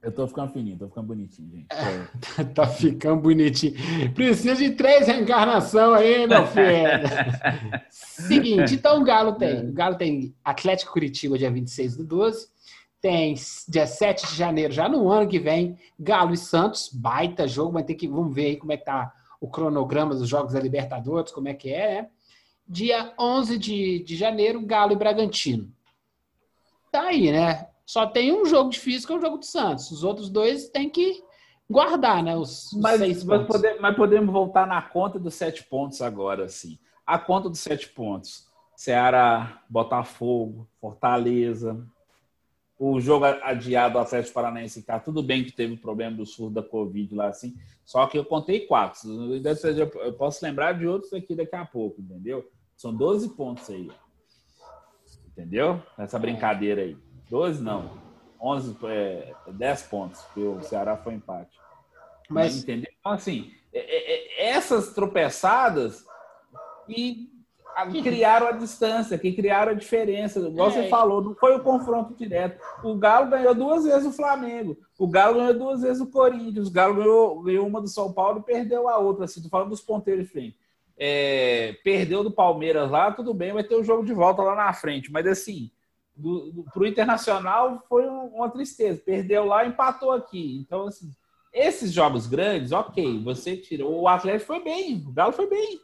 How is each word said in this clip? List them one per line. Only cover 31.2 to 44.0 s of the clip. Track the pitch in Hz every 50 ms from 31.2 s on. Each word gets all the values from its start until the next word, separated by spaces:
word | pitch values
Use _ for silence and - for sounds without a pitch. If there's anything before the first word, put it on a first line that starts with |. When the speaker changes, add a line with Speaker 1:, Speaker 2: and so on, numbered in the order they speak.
| - _ _ _ _ _ _ _ _ _
Speaker 2:
guardar, | 208 247 302 339 320 339 262 240 208 175 170
né? | 165 165
Os, | 165 156 131 - - - - -
os | 208
Speaker 1:
Mas, | 208 220 226 220
Speaker 2:
seis | 202 185 175 175 180
Speaker 1:
mas | 175 202 208 208
Speaker 2:
pontos. | - 220 208
Speaker 1:
pode-, | 208 220 214 -
mas | 202 202 208
podemos | - 214 202 208 214 214 202 185
voltar | 196 190 185 190 196 185
na | 190 185 170
conta | - - - 175 185 202 185 196
dos | 180 170 151
sete | - 180 160 156 - -
pontos | _ - 131 139 143 135 -
agora, | 127 120 104 98 98 95 98 95 95
assim. | 87 - - - 87 78 - _ _ _ _ _
A | - 160 170
conta | - - 180 190 190 190
dos | 170 151
sete | - - 151 143 - -
pontos. | _ - 120 107 101 92 - - - - _ _ _ _ _ _ _
Ceará, | _ - - 123 123 123 127 127 127 123 120 117 117 117 117 - - _ _
Botafogo, | 117 113 113 113 131 123 117 - - - 120 120 123 120 113 110 107 113 113 _ _ _
Fortaleza. | - 110 110 _ - 123 123 123 120 120 123 120 120 120 113 110 117 113 110 113 123 117 _ _ _ _ _ _ _ _ _ _ _ _ _ _ _ _ _ _
O | 135 139 135 131
jogo | 120 131 151 143 139
a-, | 139 139 139 - 135
adiado | 131 120 110 123 123 123 120 120 113
do |
Atlético | 123